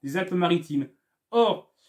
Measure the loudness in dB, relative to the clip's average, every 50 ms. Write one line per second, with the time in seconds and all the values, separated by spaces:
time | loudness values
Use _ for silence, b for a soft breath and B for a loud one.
0 | -10 -6 -4 -4 -4 -2 0 0 2 2 2 0 -2 -2 -4 -4 -4 -4 _ _
1 | _ _ _ _ _ _ 2 2 2 2 0 -2 -8 _ _ _ _